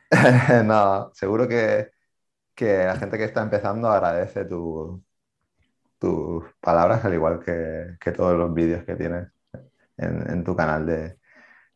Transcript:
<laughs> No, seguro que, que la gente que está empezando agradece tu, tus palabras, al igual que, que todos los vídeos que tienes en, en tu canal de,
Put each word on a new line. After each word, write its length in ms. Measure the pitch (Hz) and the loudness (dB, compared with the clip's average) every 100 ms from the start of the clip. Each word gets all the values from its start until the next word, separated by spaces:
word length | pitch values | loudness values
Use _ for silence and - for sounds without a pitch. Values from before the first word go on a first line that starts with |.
| - | 0
<laughs> 540 | 123 123 123 123 120 | 6 8 6 6 4
No, 460 | 107 107 101 98 - | 6 4 4 2 -4
seguro 340 | - 98 110 123 | -6 -2 0 0
que, 420 | 117 107 107 104 _ _ _ _ _ _ | 0 0 0 -4 _ _ _ _ _ _
que 300 | - 113 95 | -4 0 2
la 120 | 92 92 | 0 -2
gente 220 | 101 110 | -6 -6
que 60 | |
está 180 | 107 113 | -4 -4
empezando 460 | 110 104 101 110 117 | -2 -2 -2 -2 0
agradece 560 | 98 90 85 92 - | 2 2 -2 -4 -6
tu, 580 | 92 87 82 80 80 92 _ _ _ _ _ _ _ _ _ - | -8 -8 -6 -8 -10 -14 _ _ _ _ _ _ _ _ _ -6
tus 460 | 95 82 78 82 - _ | -4 -2 -4 -8 -10 _
palabras, 440 | - 85 90 113 | 0 4 4 2
al 100 | 107 | 0
igual 260 | 82 80 85 | 0 -2 -2
que, 560 | - 85 80 80 87 87 | -4 -6 -6 -8 -12 -8
que 120 | 87 | -6
todos 240 | 85 90 87 | -2 0 2
los 160 | 87 | 0
vídeos 300 | 82 82 85 | 0 0 -2
que 120 | 85 85 | -6 -8
tienes 320 | 82 87 92 _ _ - - _ _ - | -6 -6 -10 _ _ -20 -20 _ _ -8
en, 340 | 87 82 - | -6 -4 -4
en 140 | 87 | -4
tu 100 | 85 82 | -2 0
canal 300 | 78 78 80 | 0 0 -2
de, 320 | 80 82 - _ _ _ _ _ | -4 -6 -14 _ _ _ _ _